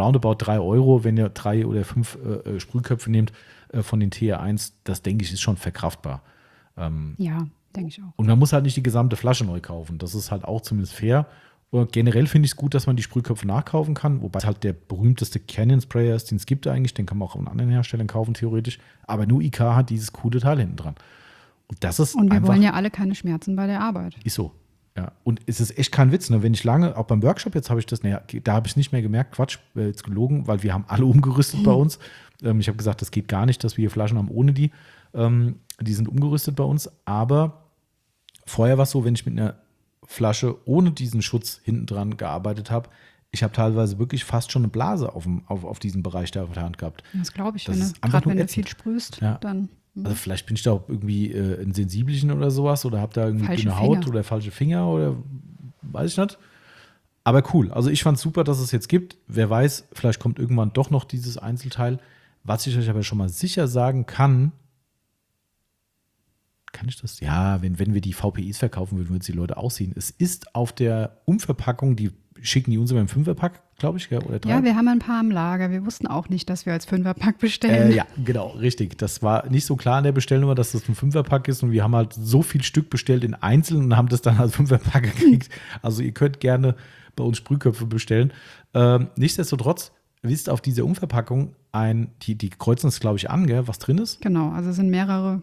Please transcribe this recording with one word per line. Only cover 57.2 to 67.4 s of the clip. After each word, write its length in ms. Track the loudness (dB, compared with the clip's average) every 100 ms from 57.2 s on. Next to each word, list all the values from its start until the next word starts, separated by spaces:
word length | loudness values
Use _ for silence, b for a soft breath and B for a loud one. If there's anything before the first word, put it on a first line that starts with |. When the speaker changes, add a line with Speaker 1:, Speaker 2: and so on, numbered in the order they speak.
Speaker 1:
Aber 220 | 2 4 4
cool. 160 | 2 2
Also 180 | 2 0
ich 120 | 2
fand's 180 | 2 2
super, 200 | 0 -2
dass 160 | 0 0
es 140 | 0
jetzt 160 | -2 0
gibt. 280 | 0 0 -16 -6
Wer 200 | 0 2
weiß, 380 | 4 2 0 -14
vielleicht 260 | -2 0 0
kommt 220 | -2 -2
irgendwann 320 | 0 2 2
doch 180 | 0 2
noch 140 | 0
dieses 340 | -2 -8 -8 -10
Einzelteil. 640 | -8 -8 -8 -4 -2 -4 b b b b
Was 240 | -6 -4 -2
ich 100 | -2
euch 120 | 0
aber 140 | -2
schon 140 | -2 -2
mal 100 | -2
sicher 400 | -4 -4 -2 0
sagen 380 | 2 0 0 -4
kann, 440 | 0 4 4 2 -2 _ _ _ _ _ _ _ _ _ _ _ _ _ _ _ _ _ _ _ _ -20
kann 160 | -12 -12
ich 120 | -10
das? 200 | -12 -10
Ja, 420 | -4 0